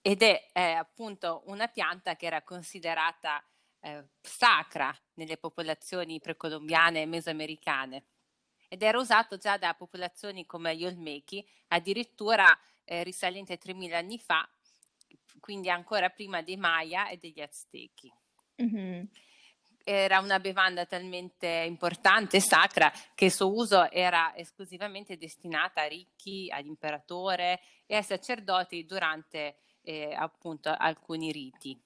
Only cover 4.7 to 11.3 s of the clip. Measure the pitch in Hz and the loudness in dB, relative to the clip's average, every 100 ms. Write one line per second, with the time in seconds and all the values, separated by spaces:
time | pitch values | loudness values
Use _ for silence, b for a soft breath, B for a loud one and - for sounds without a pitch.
4.7 | 160 135 139 _ - 160 156 165 156 160 | -2 -4 -4 _ -14 -10 -8 -8 -8 -4
5.7 | 156 - 185 170 160 - 160 160 156 156 | -4 -4 -6 -6 -8 -10 -8 -6 -8 2
6.7 | 160 165 165 156 165 160 156 156 156 - | 6 6 4 -2 -4 -6 -6 -6 -8 -4
7.7 | 139 135 135 _ _ _ _ _ _ _ | -4 -4 -10 _ _ _ _ _ _ _
8.7 | 190 214 233 254 220 226 196 214 202 180 | 0 2 2 4 4 4 -4 -2 0 0
9.7 | 165 180 180 180 - 208 190 165 170 165 | -4 -10 -10 -10 -10 -14 -12 -12 -8 -6
10.7 | 165 175 180 160 143 - | -4 -6 -8 -10 -12 -12